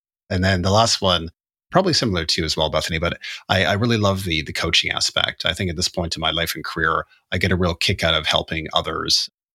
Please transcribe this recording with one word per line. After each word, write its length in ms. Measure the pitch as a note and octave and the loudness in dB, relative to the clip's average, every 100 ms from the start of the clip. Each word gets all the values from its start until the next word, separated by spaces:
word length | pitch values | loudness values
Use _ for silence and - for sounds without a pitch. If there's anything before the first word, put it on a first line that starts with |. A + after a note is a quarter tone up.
| _ _ - | _ _ -4
And 140 | F#2+ | 2
then 180 | F#2 F#2 | 2 2
the 100 | F#2+ | 4
last 300 | G#2 A2+ - | 4 4 2
one 300 | G2 E2+ E2 - _ _ _ E3+ | 2 2 0 -12 _ _ _ 2
probably 160 | G3 | 2
similar 320 | - A#2+ F2+ | 2 0 0
to 160 | E2 - | 0 -2
you 60 | D#2 | -2
as 100 | - | 0
well, 140 | D#2 | 0
Bethany, 300 | D2+ - D#2+ | 0 -2 -2
but 200 | E2+ - - - - | -2 -4 -10 -10 -2
I, 160 | F#2+ D#2+ | 0 2
I 80 | |
really 240 | G2+ A#2+ A2+ | 2 2 2
love 260 | G2+ F#2+ | 2 0
the, 180 | F#2+ D#2 | -2 -2
the 120 | C#2+ | -2
coaching 380 | - E2 - D#2+ | -4 0 0 0
aspect. 520 | - - - - - | -2 -2 0 0 0
I 80 | F2 | -4
think 180 | F2 F#2 | -2 -2
at 60 | D#2+ | -2
this 140 | - | -4
point 260 | - E2+ - | -2 -6 -4
in 60 | |
my 100 | D#2+ | -2
life 240 | D#2+ E2 D#2 | -2 -2 -6
and 80 | |
career, 420 | - E2 D#2+ D#2 - _ _ | -8 -2 0 0 -4 _ _
I 40 | F#2 | -2
get 140 | F#2+ | 0
a 60 | F2+ | 2
real 180 | F2+ E2 | 0 0
kick 260 | - F#2 | -2 0
out 120 | E2 | 0
of 120 | D#2 D#2 | 0 0
helping 420 | D#2+ - D#2+ D#2 | -2 -2 -6 -2
others, 560 | E2+ D#2+ E2 D#2+ - - _ _ | -2 -2 -4 0 0 -2 _ _